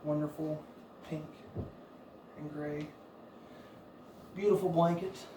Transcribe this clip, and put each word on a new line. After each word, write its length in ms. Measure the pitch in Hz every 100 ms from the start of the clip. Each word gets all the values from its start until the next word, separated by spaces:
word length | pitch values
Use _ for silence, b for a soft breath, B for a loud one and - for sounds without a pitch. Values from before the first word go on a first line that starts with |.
Wonderful 600 | 151 151 151 - 156 151 - - - - -
pink 160 | 160 151 - - - - - - - - - - -
and 140 | 151
gray. 340 | 147 147 147 151 - - - - - B B B B - - - - -
Beautiful 340 | 180 202 185 185
blanket. 480 | 165 170 175 190 - -